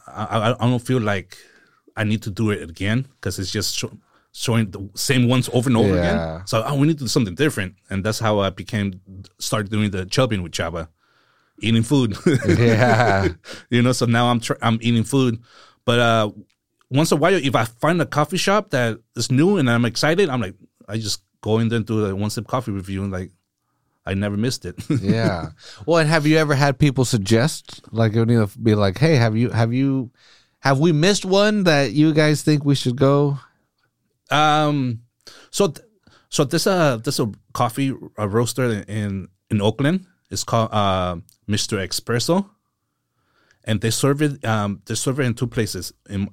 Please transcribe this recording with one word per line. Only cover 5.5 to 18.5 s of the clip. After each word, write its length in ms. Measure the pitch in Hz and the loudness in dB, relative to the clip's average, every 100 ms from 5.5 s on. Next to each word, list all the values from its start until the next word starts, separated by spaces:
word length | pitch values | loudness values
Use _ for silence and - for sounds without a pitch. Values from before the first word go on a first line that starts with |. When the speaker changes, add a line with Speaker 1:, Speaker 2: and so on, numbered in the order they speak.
Speaker 1:
over 160 | 123 127 | 0 2
and 80 | 113 | 2
over 160 | 101 92 | 4 2
Speaker 2:
Yeah. 400 | 87 85 82 82 | 2 0 -4 -8
Speaker 1:
again. 120 | 95 | -2
So, 160 | 113 117 | -2 0
"Oh, 100 | 139 | 2
we 120 | 151 | 2
need 100 | 151 | 0
to 40 | |
do 40 | 113 | -2
something 280 | 147 104 87 | 0 0 0
different." 400 | 151 113 92 - - | -2 -2 -8 -10 -8
And 140 | 98 | -4
that's 160 | 107 104 | -4 -2
how 200 | 113 104 | 0 2
I 100 | 98 | 0
became, 500 | 98 90 107 101 92 - 92 - - | -4 -6 -4 -4 -6 -18 -20 -20 -12
started 300 | - 110 101 | -4 -4 -2
doing 200 | 107 107 | -2 -2
the 140 | 95 92 | -2 -2
Chubbing 360 | - 127 104 | 0 0 0
with 100 | 85 | -4
Chava, 340 | - 85 85 78 _ _ _ _ _ _ - | -6 -6 -6 -10 _ _ _ _ _ _ -6
eating 240 | 107 113 | 0 2
food. 340 | 110 143 117 92 180 | 2 2 2 0 0
<laughs> 160 | 131 - | 2 2
Speaker 2:
Yeah. 840 | 120 117 110 123 110 117 95 92 - - - - | 4 4 4 4 4 4 2 0 -4 -16 -16 -2
Speaker 1:
You 120 | 120 | 2
know, 80 | 123 | 2
so 140 | 123 120 | 2 2
now 200 | 117 120 | 2 2
I'm 80 | 120 | 0
tr-, 220 | - - | -2 -2
I'm 180 | 117 113 | 0 0
eating 220 | 117 117 | 0 0
food. 340 | 104 135 127 117 _ - - _ - | 2 2 0 -2 _ -20 -20 _ -2
But, 140 | 120 | 0
uh, 320 | 117 113 107 104 - _ _ _ - | 2 2 0 -6 -20 _ _ _ -4
once 220 | 131 156 | 0 2
in 60 | 170 | 2
a 40 | |
while, 120 | 170 190 | 2 2
if 200 | 135 120 | 0 0
I 100 | 110 | -2
find 360 | - 151 175 | -2 -2 0
a 40 | - | -2
coffee 320 | 147 147 185 | -2 -2 -2
shop 340 | - | 0